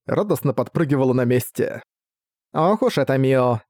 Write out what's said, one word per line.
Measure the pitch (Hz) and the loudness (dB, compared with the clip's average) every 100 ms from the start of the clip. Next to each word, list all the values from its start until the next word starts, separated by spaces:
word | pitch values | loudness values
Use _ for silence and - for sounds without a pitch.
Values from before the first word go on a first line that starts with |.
| - | -6
радостно | - 208 151 143 | -4 -2 -2 -2
подпрыгивала | 127 123 - 151 139 131 | -2 -2 -2 0 2 2
на | 127 | 2
месте. | 123 123 - - - - - _ _ _ _ _ _ | 2 0 -2 -4 -4 -6 -14 _ _ _ _ _ _
«Ох | 156 165 214 | -2 0 2
уж | 247 160 | 0 0
эта | 135 135 | 0 2
Мио! | 131 131 123 117 - | 2 2 2 0 -6